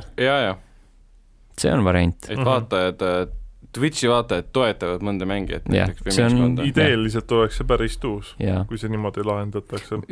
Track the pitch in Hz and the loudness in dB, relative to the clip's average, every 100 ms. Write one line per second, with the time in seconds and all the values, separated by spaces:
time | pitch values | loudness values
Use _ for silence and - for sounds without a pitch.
0 | - - 127 139 110 95 - - - - | -4 -2 2 2 0 -2 -10 -20 -20 -20
1 | _ - _ _ - - - 151 95 90 | _ -20 _ _ -20 -2 2 4 4 4
2 | 87 - - 120 127 131 113 95 92 87 | 4 0 -6 -2 2 0 0 0 0 0
3 | 92 90 90 - - - - - 147 156 | 0 0 -2 -6 -12 -20 -12 -2 -2 0
4 | 123 120 - 90 87 131 120 101 90 90 | 2 2 2 -2 -2 0 0 0 -2 -2
5 | 101 101 92 101 92 85 - 95 92 90 | -2 -2 -2 -2 -4 -6 0 0 0 -2
6 | 95 98 120 123 123 123 139 147 156 117 | -2 2 4 4 2 2 0 2 4 4
7 | 110 110 - 117 110 - 127 120 113 - | 0 -2 0 2 2 0 0 0 0 -4
8 | 131 101 98 - 104 92 101 113 110 107 | -6 -6 -8 -4 -2 0 -2 -4 -4 -4
9 | 104 98 104 101 101 101 - 104 - 107 | -4 -2 -2 -2 -4 -6 -6 -10 -6 -8
10 | - | -6